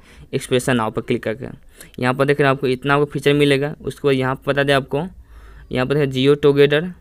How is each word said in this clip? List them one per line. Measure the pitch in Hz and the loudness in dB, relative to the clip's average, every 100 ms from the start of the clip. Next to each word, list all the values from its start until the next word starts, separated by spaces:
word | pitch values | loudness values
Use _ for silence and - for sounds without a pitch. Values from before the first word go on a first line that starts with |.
| - - - | -14 -20 -10
एक्सप्रेशन | 131 - 127 143 123 | -10 -2 -2 0 0
नाउ | 110 | -2
पर | 113 | -4
क्लिक | - 117 | -4 -4
करके | - 113 117 - - - - - | -4 -8 -12 -16 -20 -20 -20 -6
यहाँ | 127 | -4
पर | 131 | 0
देख | 139 143 | 0 2
रहे | 143 | 2
हैं | 135 | 0
आपको | 131 | -2
इतना | 127 143 | -2 0
आपको | 143 147 | 0 0
फीचर | 143 143 | 0 2
मिलेगा। | 147 143 135 147 - | 4 4 2 -2 -8
उसके | 135 - 143 | -10 -4 0
बाद | 135 | 0
यहाँ | 127 135 | -2 -4
पर | - | -4
बता | 139 | -2
दें | 139 | 2
आपको, | 139 139 143 185 - - - - - - | 0 0 -6 -6 -12 -20 -20 -20 -20 -8
यहाँ | 123 127 | -4 -2
पर | 143 | 0
देखें | 139 | 0
Jio | 131 135 143 | 2 2 4
टुगेदर | 147 143 143 147 180 - | 4 4 4 2 -2 -10